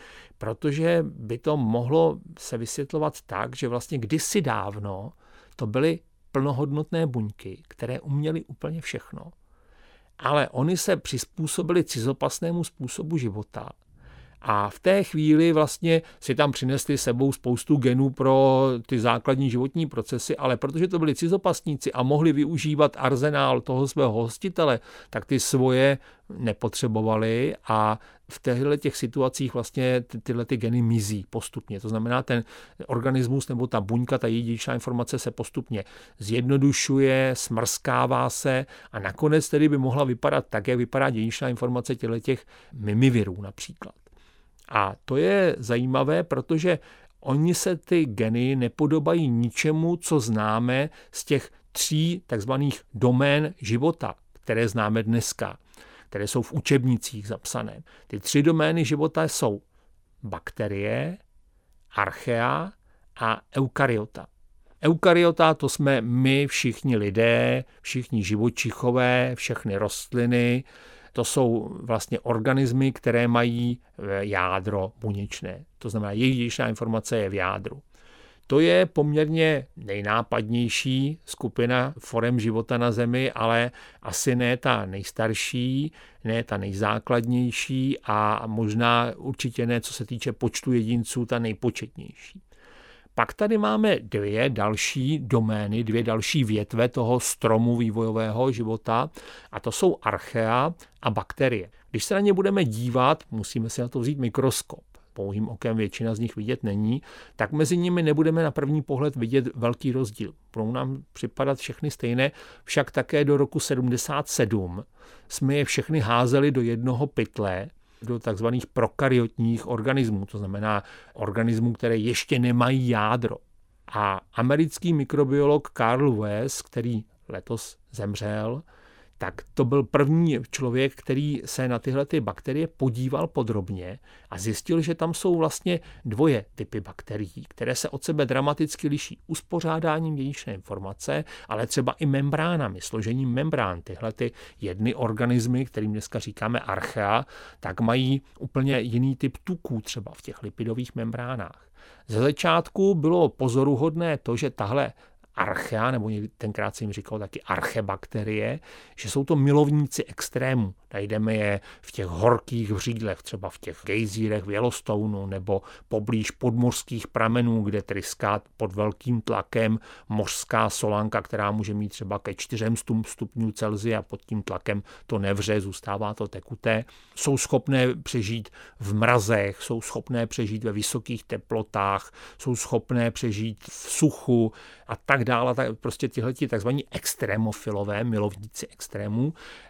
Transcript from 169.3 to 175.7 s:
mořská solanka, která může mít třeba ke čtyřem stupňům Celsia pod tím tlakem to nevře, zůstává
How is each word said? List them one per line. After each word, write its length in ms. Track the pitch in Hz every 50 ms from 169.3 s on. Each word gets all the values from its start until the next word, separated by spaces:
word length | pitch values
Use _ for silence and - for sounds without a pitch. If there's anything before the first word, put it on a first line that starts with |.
| 113 104 95 - - 117 113 110 110 113 - - - - - -
mořská 640 | 110 107 104 101 - - - - - 110 110 107
solanka, 520 | - - - 107 104 104 107 107 110 113 101
která 280 | - - 107 104 101
může 240 | 104 107 104 101 104
mít 140 | 104 104 101
třeba 300 | - - 110 95 98 101
ke 160 | - - 98
čtyřem 420 | - - - - 110 110 110 117 113 - - 117 110 107
stupňům 460 | - - - 117 101 - 117 113 110 104
Celsia 500 | - 113 107 107 104 104 117 110 107 101
pod 200 | - - 101 -
tím 200 | - 113 107 98
tlakem 400 | - 95 87 - - 104 101 101 - - - -
to 120 | - - 104
nevře, 420 | 98 98 101 101 101 104 107 107
zůstává 540 | 95 98